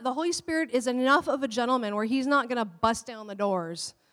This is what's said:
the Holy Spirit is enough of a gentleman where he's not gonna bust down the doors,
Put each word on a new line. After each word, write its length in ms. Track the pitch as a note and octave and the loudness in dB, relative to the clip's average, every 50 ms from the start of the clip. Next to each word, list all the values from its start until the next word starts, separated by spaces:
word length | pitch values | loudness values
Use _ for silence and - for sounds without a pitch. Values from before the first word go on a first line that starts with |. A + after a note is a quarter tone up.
the 100 | A#3 B3+ | 0 -2
Holy 200 | B3+ C#4+ E4 F4 | -2 0 -2 -2
Spirit 380 | E4+ - - - D#4+ D#4+ D#4+ B3 | -2 -4 -4 -2 -2 0 0 2
is 140 | A#3 B3+ A3 | 0 0 0
enough 420 | B3+ B3 B3+ B3+ C4 C#4 D#4+ E4+ D#4+ | 2 0 2 4 6 4 4 4 2
of 140 | C#4+ C#4 | -2 -2
a 60 | C4+ B3+ | -2 -2
gentleman 460 | G#3+ A#3 A#3+ A#3+ C4 B3+ A#3 G#3 G#3 | -2 -2 0 2 2 0 0 -2 -2
where 100 | G#3 G#3+ | -2 0
he's 220 | A3 B3 C4+ B3+ | 0 0 0 2
not 220 | C4+ C#4+ C#4 B3 A#3+ | 4 2 2 2 2
gonna 160 | B3 A#3+ A3+ | -2 -2 -2
bust 420 | G3+ E3+ E3+ - A3 A#3 A3+ - | -4 -2 0 0 0 0 0 -6
down 200 | - A#3 A3 G#3+ | -12 -14 -14 -12
the 80 | G#3+ G3 | -12 -4
doors, 600 | G3 G#3 G3+ F#3+ F3+ E3+ E3 E3+ E3+ - - - _ _ _ | -2 0 0 0 0 -2 -6 -8 -8 -10 -12 -12 _ _ _